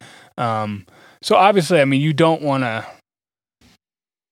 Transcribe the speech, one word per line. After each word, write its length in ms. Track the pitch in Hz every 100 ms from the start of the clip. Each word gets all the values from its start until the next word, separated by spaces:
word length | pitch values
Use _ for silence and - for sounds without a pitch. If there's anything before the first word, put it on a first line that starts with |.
| - - - -
Um, 520 | 117 110 104 101 - _ - _
so 140 | - 208
obviously, 440 | 190 202 156 170
I 60 | 135
mean, 160 | 135
you 100 | 151
don't 300 | 147 165 160
wanna 460 | 147 135 123 110 - - _ _ _ _ _ _ _ _ _ _ _ _ _